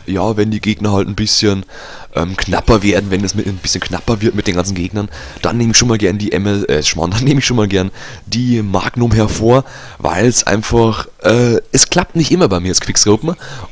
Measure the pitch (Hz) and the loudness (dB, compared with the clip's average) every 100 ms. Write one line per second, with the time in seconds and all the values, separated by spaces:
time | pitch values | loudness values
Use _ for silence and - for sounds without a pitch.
0 | - 92 101 104 107 104 104 107 104 98 | -6 -2 0 0 0 0 -2 0 0 0
1 | 95 101 107 - 107 98 - - - - | 0 -2 -2 0 2 0 -4 -14 -18 -16
2 | - - 85 95 95 87 - 110 98 95 | -8 -4 -4 -4 -2 0 2 4 4 2
3 | 101 95 98 104 101 92 - 95 - 90 | 0 -2 -2 -2 -4 -6 -6 -6 -4 -4
4 | - 110 110 101 98 87 95 92 87 107 | -2 0 0 0 0 -2 -2 -4 -4 -4
5 | 104 - - - 82 117 117 - 123 113 | -6 -10 -16 -6 -2 0 2 2 2 2
6 | 95 101 104 87 101 101 92 76 - 78 | 2 0 -2 0 0 0 0 0 0 -2
7 | 85 107 135 143 - 123 104 95 95 - | -2 0 2 2 2 2 2 2 0 -6
8 | - - - 120 127 117 104 95 - 120 | -14 -16 -6 -2 0 0 0 -2 -2 0
9 | 120 110 107 - 113 127 - - - - | 2 2 2 2 4 4 2 -8 -18 -6
10 | 73 87 120 113 - 104 - 117 113 101 | -2 2 2 2 0 -2 2 2 2 0
11 | - - 92 117 123 110 - 131 - - | -8 -2 2 4 4 2 0 0 2 0
12 | 185 165 151 175 147 90 90 85 - - | 0 0 2 2 2 2 0 -2 -2 0
13 | 104 110 160 175 - - - | 2 2 0 -6 -10 -14 -4